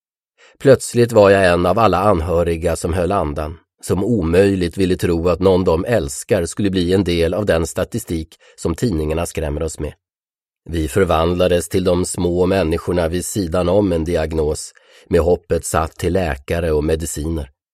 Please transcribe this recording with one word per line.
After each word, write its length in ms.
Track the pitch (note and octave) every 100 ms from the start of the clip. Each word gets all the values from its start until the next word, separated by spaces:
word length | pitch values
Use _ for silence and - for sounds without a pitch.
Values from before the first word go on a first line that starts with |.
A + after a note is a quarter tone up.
| _ _ _ _ - _
Plötsligt 520 | C3+ A#2+ - A#2 A#2
var 180 | A2 G2+
jag 240 | G2 F#2
en 120 | F2 F2+
av 140 | F#2+
alla 180 | G#2+ F2
anhöriga 800 | G2+ F2+ D#2 E2+ E2+ E2 E2+ E2
som 180 | F2
höll 180 | F2+ F2
andan, 480 | G2+ D#2 D2 D#2 E2+ _ _
som 220 | - F#2
omöjligt 760 | G2+ A#2 E2 E2+ G2+ G2 F2 F#2+
ville 180 | F#2 F2+
tro 340 | F#2 E2+ F2
att 100 | E2+
någon 240 | F#2 F#2
de 220 | F#2 D#2+ G2+
älskar 600 | A2+ C#2+ - - G#2+ E2
skulle 240 | - G2+
bli 240 | F#2 F2
en 100 | F#2+
del 300 | F2 E2+ E2
av 120 | F2+ -
den 220 | E2 E2
statistik 680 | - F2+ A#2+ - E2 D#2+ - _ -
som 200 | F2+ E2
tidningarna 500 | - D#2+ D2+ D#2 E2+
skrämmer 380 | - D2+ D2+
oss 160 | D#2+ -
med. 140 | D2+ - _ _ _ _ _ _ -
Vi 180 | E2 D2+
förvandlades 840 | - F2+ D#2+ E2+ F2+ F2+ F2 -
till 140 | F#2+
de 220 | F#2 F2 F#2
små 400 | - F2 F2 F#2
människorna 600 | F#2+ D#2+ E2+ - F2 E2
vid 180 | F2+ -
sidan 440 | - F2 F2+ F2
om 220 | G2 G2+
en 120 | E2+
diagnos, 680 | D#2+ E2 D#2+ D#2+ D2+ D2+ - - _ - _
med 140 | E2+
hoppet 440 | D#2+ F2 - E2 -
satt 260 | E2 D#2+
till 220 | - F2
läkare 580 | F#2 E2+ C#2 - E2+ E2+
och 120 | D2+
mediciner. 680 | D2+ D#2+ E2 - D#2 E2 C#2 _ _